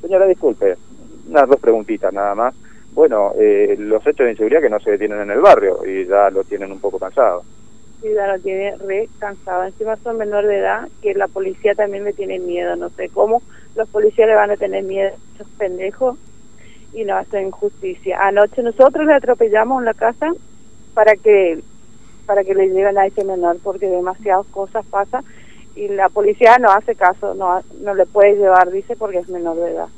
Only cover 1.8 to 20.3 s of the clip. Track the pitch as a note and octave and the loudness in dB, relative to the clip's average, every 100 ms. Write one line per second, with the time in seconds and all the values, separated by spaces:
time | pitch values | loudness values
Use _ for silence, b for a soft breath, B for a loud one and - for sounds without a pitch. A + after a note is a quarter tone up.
1.8 | G#2 G#2 F#2+ G2 G2+ G2+ A#2+ - b b | 0 -4 -4 -4 -4 -2 -4 -4 b b
2.8 | b - D3+ A2 G2+ - G#2+ G2+ G#2 G2+ | b 2 2 4 0 2 2 4 2 0
3.8 | G#2+ G#2+ - - B2 G#2+ G#2+ D3+ C#3 G#2+ | -2 -2 0 0 -2 0 0 2 0 -2
4.8 | A2 G#2 G#2 G#2 G2+ G#2 F#3+ C3+ G2 F2+ | -2 -2 -2 -6 -4 4 6 6 4 -2
5.8 | F#2+ F#2+ F2+ G2 G2+ F#2+ F#2+ G2 G2 F#2+ | -4 -6 0 2 2 2 -4 -8 -8 -8
6.8 | G2+ F#2 F#2+ A#2 A#2 F2 - - - - | -8 -6 -6 0 0 0 -10 -20 -20 -20
7.8 | - - A3 G#3+ G3 F#3+ F#3+ F#3+ G3+ - | -20 -14 -4 -2 -2 -4 -6 -6 -6 -8
8.8 | G3 G3 A3 - G#3 G3 - F3+ F#3 F#3+ | -6 -6 -6 -10 -12 -12 -8 -6 -6 -8
9.8 | A3 A3 A#3 A3+ G#3 G#3 G#3 G3+ F#3+ G#3 | -8 -8 -8 -8 -4 -2 0 0 -2 -4
10.8 | B3 - G#3+ F#3+ G3 F#3+ F#3+ F#3 G#3+ G3+ | -8 -8 -4 -2 -4 -4 -8 -4 -2 -2
11.8 | G#3 G3 G#3 G3+ F#3+ F#3+ F3+ F3 F3 F3 | -4 -4 -8 -8 -8 -8 -6 -6 -6 -8
12.8 | F3 - F3+ G3 G#3 A#3 - b b - | -10 -10 -10 -2 0 0 -4 b b -8
13.8 | A3 G#3+ G#3+ - A3 A3 G#3 G#3 G3+ F#3+ | -4 0 0 2 4 4 2 -2 -4 -6
14.8 | F#3+ F#3+ G3 G3 - - G#3 - G3+ F3+ | -6 -4 -4 -6 -20 -20 -20 -8 -8 -6
15.8 | F#3+ - B3+ B3+ - - - - b b | -8 -2 -4 -4 -16 -20 -20 -20 b b
16.8 | b - G#3 F#3+ F#3+ G#3 F#3+ F#3 G#3 - | b -10 -4 -4 -4 -6 -6 -4 -6 -6
17.8 | F#3+ F3+ - - G3 G3+ G#3 - A#3+ A3 | -10 -8 -6 -2 0 2 2 0 -4 4
18.8 | C4 C4+ D4+ C#4+ B3 A#3+ A3+ G#3+ A3 C4 | 4 4 2 2 2 0 2 2 0 -2
19.8 | A#3 G#3+ A3+ A#3+ D4+ | -4 -2 -4 -2 -6